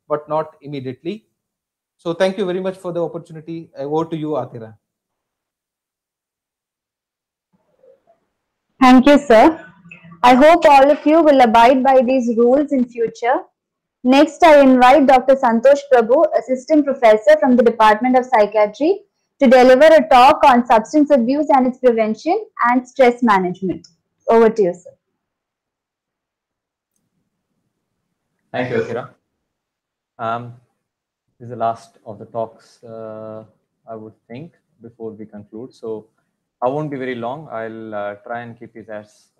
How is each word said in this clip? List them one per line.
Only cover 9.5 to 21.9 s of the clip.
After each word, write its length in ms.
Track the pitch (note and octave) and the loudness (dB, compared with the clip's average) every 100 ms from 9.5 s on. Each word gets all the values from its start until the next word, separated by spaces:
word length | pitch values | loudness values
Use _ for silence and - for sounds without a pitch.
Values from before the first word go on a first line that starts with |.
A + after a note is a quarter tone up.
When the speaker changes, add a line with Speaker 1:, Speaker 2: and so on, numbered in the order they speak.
| - - _ _ - - - | 0 -10 _ _ -20 -20 -2
Speaker 2:
I 120 | B3 | 2
hope 300 | B3+ D4+ E4+ | 4 4 4
all 260 | D#4+ C#4 C#4 | 4 4 4
of 140 | C#4+ D4 | 2 2
you 160 | D#4+ | 2
will 180 | D4+ C4+ | 4 4
abide 420 | A#3+ A3+ A#3 C4+ | 4 4 4 2
by 160 | C4 C4 | 2 2
these 340 | B3 C4 A#3 A3+ | 2 -2 -2 0
rules 360 | A#3+ C#4 C#4+ | 0 0 0
in 140 | C#4 A#3+ | -4 -4
future. 560 | A#3 A3+ - A#3+ D#4 - _ _ _ _ _ | -6 -8 -6 -4 -4 -6 _ _ _ _ _
Next, 400 | B3+ C4+ D4 - | 0 2 0 2
I 200 | E4+ D4 | 4 6
invite 440 | C4+ B3+ B3 D4 C4+ | 4 4 4 4 4
Doctor 280 | C4 C4 | 2 2
Santosh 460 | C4+ B3 A3+ B3+ D4 - | 0 -2 0 2 2 0
Prabhu, 320 | B3 A3 C#4+ E4 A#3+ | -2 0 0 0 -4
Assistant 480 | B3 B3+ - D#4 C#4 | -6 -8 -2 -2 -2
Professor 500 | - A3+ G#3+ D4 D4+ | 0 2 2 2 2
from 180 | C#4 B3 | 2 0
the 60 | |
Department 540 | A3+ A3 A3 G#3+ B3+ B3+ | 0 2 0 0 0 -2
of 80 | |
Psychiatry, 760 | B3+ A3+ G#3 G#3+ G#3 G#3 D#4 G#4+ - _ _ _ | 0 -2 0 -2 -4 -2 -4 -4 -10 _ _ _
to 60 | C4+ | 2
deliver 380 | B3+ B3+ B3+ D#4 | 4 6 6 6
a 140 | D#4 - | 4 4
talk 340 | B3 C4 D#4+ | 4 4 4
on 220 | D4 A#3+ A#3+ | 2 2 0
substance 440 | A#3 A3 D4+ C#4+ | -2 0 -2 2
abuse 380 | C#4 A3+ C#4+ D4 | 0 0 -4 -2
and 160 | C#4 B3+ | 0 -2
its 120 | B3+ | -2
prevention 680 | B3+ | -2